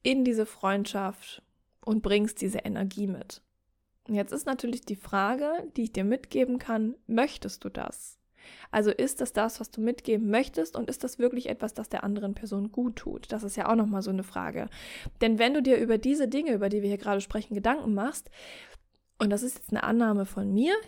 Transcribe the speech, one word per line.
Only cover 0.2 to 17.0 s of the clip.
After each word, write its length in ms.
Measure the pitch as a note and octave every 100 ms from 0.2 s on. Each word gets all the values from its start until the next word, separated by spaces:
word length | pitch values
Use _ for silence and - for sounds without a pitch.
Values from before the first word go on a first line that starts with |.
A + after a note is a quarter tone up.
| B3+
diese 200 | A3+ A3
Freundschaft 960 | - F#3+ G3 G3+ G3+ F#3+ G3 - - _ _ _ _ -
und 180 | G#3+
bringst 380 | G3+ G#3 G#3+ -
diese 160 | F#3+ G#3
Energie 500 | G#3+ G3+ G3 F#3+ G3+
mit. 340 | F3+ F#3+ - _ _ _ _ _ _ -
Und 100 | G#3
jetzt 180 | G3
ist 120 | D4 -
natürlich 360 | C4 A#3+ A#3+
die 160 | - G3
Frage, 680 | - G3 G3+ C4 D4 E4+ D#4 -
die 60 |
ich 100 | A3
dir 100 | -
mitgeben 560 | G3 C4 - - B3 B3
kann, 360 | - A3+ A3 C4 -
möchtest 560 | A3+ C#4+ - - -
du 60 | -
das? 500 | - - - - - _ _ - - -
Also 220 | G#3+ G#3+
ist 300 | - C4+ -
das 100 | B3+
das, 300 | - A3 -
was 100 | A3
du 80 | -
mitgeben 500 | A3 A#3+ - A3 G#3+
möchtest 460 | A3 C4+ - E4 -
und 140 | A3+
ist 160 | B3+ B3
das 140 | -
wirklich 280 | B3 B3 B3
etwas, 260 | A#3 G#3+
das 140 | - A3
der 160 | G3+
anderen 300 | G3+ G3+ G3+
Person 400 | G3 G#3+ G3+ G#3
gut 240 | A#3 B3 -
tut? 340 | - - -
Das 120 | A3
ist 120 | G3+ G#3+
ja 140 | -
auch 60 | A3+
nochmal 260 | G#3+ G3
so 100 | G3+
eine 120 | F#3+
Frage. 440 | F#3 - - - - - - - - -
Denn 180 | A3+ A3
wenn 140 | A#3
du 80 | D4
dir 160 | C4 B3
über 200 | A3+ A3+
diese 300 | B3+ C#4+ B3+
Dinge, 260 | C4+ D#4+
über 140 | G#3+ G3
die 140 | G#3
wir 80 | G3+
hier 80 |
gerade 240 | G3+